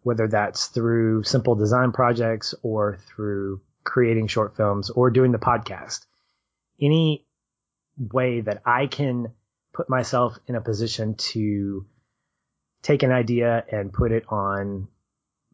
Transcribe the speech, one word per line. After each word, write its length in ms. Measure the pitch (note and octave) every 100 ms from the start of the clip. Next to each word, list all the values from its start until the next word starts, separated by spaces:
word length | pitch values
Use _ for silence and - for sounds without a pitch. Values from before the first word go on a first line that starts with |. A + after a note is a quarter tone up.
whether 240 | B2 A2+ A2
that's 400 | G#2 G#2 - -
through 560 | B2 A#2 A#2 A2+ A2
simple 320 | G#2 C3 A#2 A2
design 380 | G#2 B2 B2+
projects 600 | A2 B2 A#2 A2+ A2 - -
or 380 | A#2 G#2+ G#2 F#2+ -
through 540 | - G#2 G2 G2 G2 - _
creating 440 | - C3 A#2+ A2+ A2
short 300 | A2+ G#2 -
films 320 | G#2+ G2+ -
or 200 | - B2
doing 220 | A#2+ B2+
the 60 | A#2
podcast. 680 | B2+ A#2 - F#2 - - - _ _ _ _ _ _ -
Any 440 | C#3+ D#3+ D#3+ D3 _ _ _ _ _ _ _ -
way 440 | A2+ B2+ B2+ A#2
that 200 | G#2+ G2+ -
I 220 | B2 C#3
can 440 | - C#3 B2 A#2 - _ _ _
put 160 | - E3+
myself 480 | B2+ A#2+ B2 A#2+ A#2+ -
in 80 | A#2+
a 60 |
position 540 | A2+ G#2+ A2+ A2+ A2 G#2
to 680 | - A2+ G#2 G2+ G2+ G2 G2 _ _ _ _ _ _ _ _ _
take 220 | - C#3+
an 80 | C3
idea 520 | B2+ A#2 A#2+ A#2+ A#2 -
and 220 | G#2+ G2
put 180 | G2+ A#2+
it 140 | A2+ -
on 600 | G#2+ G2 G2 G2+ G2 G2 _ _ _ _ _ _